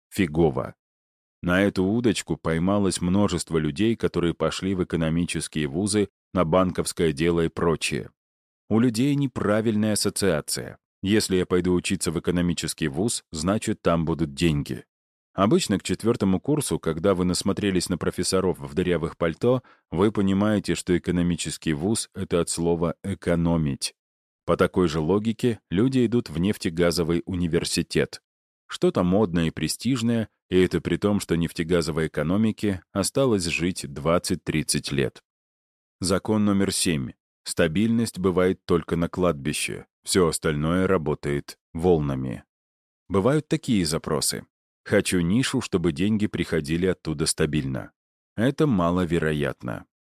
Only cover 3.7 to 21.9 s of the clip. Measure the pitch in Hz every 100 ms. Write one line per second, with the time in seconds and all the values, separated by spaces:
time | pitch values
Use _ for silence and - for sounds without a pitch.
3.7 | 71 110 113 87 87 82 - 80 - 92
4.7 | 92 85 85 80 82 87 82 - 78 73
5.7 | 78 101 104 98 _ _ 95 82 90 92
6.7 | 85 - - 82 71 85 85 82 - 85
7.7 | 78 - 67 50 _ _ _ _ _ -
8.7 | 107 123 110 139 143 139 - 98 107 110
9.7 | 104 107 104 104 - 95 76 - - 62
10.7 | - _ _ 95 107 - 92 87 90 90
11.7 | 90 - 95 90 82 92 87 87 80 78
12.7 | - 78 71 117 - - 82 87 107 -
13.7 | 101 90 85 80 78 78 69 85 73 67
14.7 | 62 - _ _ _ _ - 110 175 -
15.7 | 95 - 90 110 120 98 92 - 151 -
16.7 | 78 82 80 98 90 90 87 98 92 101
17.7 | 90 - 87 87 - 87 95 92 73 69
18.7 | 76 87 85 78 - 85 78 120 127 -
19.7 | _ _ 82 107 104 95 98 107 104 87
20.7 | 82 - 85 - 87 87 82 78 - 82
21.7 | 73 95